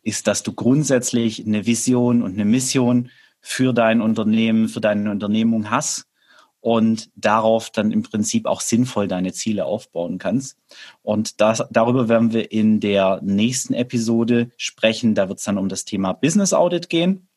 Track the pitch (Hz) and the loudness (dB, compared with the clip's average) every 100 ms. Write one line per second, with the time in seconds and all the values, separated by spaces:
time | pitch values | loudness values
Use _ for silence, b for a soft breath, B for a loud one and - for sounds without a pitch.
0 | 113 107 - 101 - 95 117 139 139 127 | -6 -4 -2 -2 -6 -2 0 2 2 0
1 | 110 120 113 107 107 107 101 117 - 127 | 0 -2 -2 -4 -4 -2 -2 -2 0 2
2 | 123 120 104 95 104 123 131 135 123 123 | 2 0 0 -2 0 0 0 0 2 0
3 | 120 B B B - - 131 117 113 113 | -2 B B B -12 -2 0 2 2 2
4 | 110 110 107 113 113 110 107 - 107 104 | 0 0 0 2 2 2 0 0 0 0
5 | 107 104 101 110 113 113 104 123 - - | -2 -4 -2 0 2 0 -2 -4 -4 -8
6 | - b b b b _ 117 113 113 110 | -12 b b b b _ 0 2 2 0
7 | - - 107 110 110 113 - - 107 107 | -6 -4 0 2 4 2 0 -2 0 0
8 | 107 107 104 113 - - - 113 127 - | -2 -4 -2 -2 -2 -4 0 0 0 -2
9 | 98 90 92 - 110 104 87 107 - 85 | -2 -2 -4 -4 -4 -4 -2 -4 -6 -6
10 | 85 90 90 117 135 - _ B B B | -6 -4 -2 -2 -4 -18 _ B B B
11 | - 107 107 - 107 113 - 117 117 127 | -4 -2 -2 2 2 2 0 2 2 2
12 | 113 117 117 113 - 110 107 107 104 98 | 2 4 4 0 -2 0 2 2 2 2
13 | 95 95 98 98 113 127 - 127 123 120 | 2 0 -2 0 0 -2 -4 -4 -2 -2
14 | 113 117 117 120 120 _ - _ 113 110 | 0 0 2 0 0 _ -12 _ -2 2
15 | 113 104 95 98 - 101 95 95 - 101 | 0 2 -2 -4 -4 -2 -4 -6 -6 -4
16 | 95 92 175 202 196 185 175 175 170 170 | -4 0 0 2 2 2 2 0 -2 0
17 | 175 190 _ | 0 -2 _